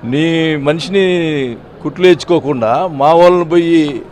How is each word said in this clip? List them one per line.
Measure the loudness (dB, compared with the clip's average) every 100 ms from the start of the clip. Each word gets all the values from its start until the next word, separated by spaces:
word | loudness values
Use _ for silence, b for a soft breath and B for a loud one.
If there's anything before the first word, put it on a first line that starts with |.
నీ | -4 -2 0 0 -2 -2
మనిషిని | -2 -4 -2 -2 0 0 -2 -4 -6 -8 -16 -10
కుట్లు | -10 0 2
వేయించుకోకుండా | 2 2 -2 0 -2 0 0 -2
మా | -2 2
వాళ్ళని | 6 6 4 0
పోయి | 0 2 2 0 -4 -12